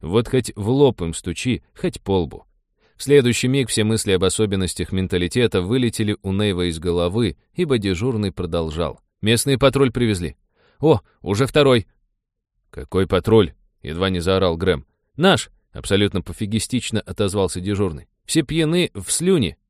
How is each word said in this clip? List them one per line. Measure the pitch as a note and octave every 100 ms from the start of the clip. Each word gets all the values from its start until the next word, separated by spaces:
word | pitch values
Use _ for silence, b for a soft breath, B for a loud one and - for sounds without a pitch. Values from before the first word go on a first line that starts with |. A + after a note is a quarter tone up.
Вот | - G2+ A#2+
хоть | C3 B2
в | - G2+
лоб | C3+ C#3+ G#2
им | E2+
стучи, | D#2+ - E2+ B2+ G#2+ _
хоть | - F3 -
по | - F#2+
лбу. | D#2 - _ _ _ _ _ _
В |
следующий | - C#3+ A#2+ A#2 B2+
миг | C3+ B2
все | -
мысли | G#2+ A2 G#2
об | F#2
особенностях | F#2 - G#2+ F#2+ F2+ - F2
менталитета | F#2+ F#2 F#2 F2 B2 A#2 G2
вылетели | F2+ B2+ B2 - G#2+ G#2
у | G2
Нейва | F#2+ G#2 F2+ F2
из | D#2+
головы, | E2+ E2+ F2 G2+ A2+ - _
ибо | - F3 B2
дежурный | G2 F2 B2 A2 G2+
продолжал. | - F2+ E2+ E2 D2+ E2 - _ _
«Местный | G#2 A#2 - C3
патруль | C#3 C3 C3+
привезли. | A#2 A#2+ G2 E2 - _ _ _ _
О, | D3 C3 _ _
уже | - G2+ C3
второй!» | D#3 C#3+ B2 - _ _ _ _ _ _ _ _
«Какой | - C2+ F2+ F#2+
патруль?» | F#2 - A2 E2+ - _ _
едва | - E2 F#2+
не | F#2
заорал | E2+ F#2+ F#2+ E2
Грэм. | F2+ D2+ - _ _ -
«Наш!» | F3+ D3+ - _ _
абсолютно | - - G2 G2+ F#2
пофигистично | - F2 G2+ G#2+ - B2+ - G#2+
отозвался | - F#2 G2+ G2+ F#2 F2+
дежурный. | F#2 G2+ G2+ D2 - _
«Все | - D#3+
пьяны | D#3 D#3+ D3+ F3 E3+
в | - F#2
слюне. | - F3 F#3+ F#2 -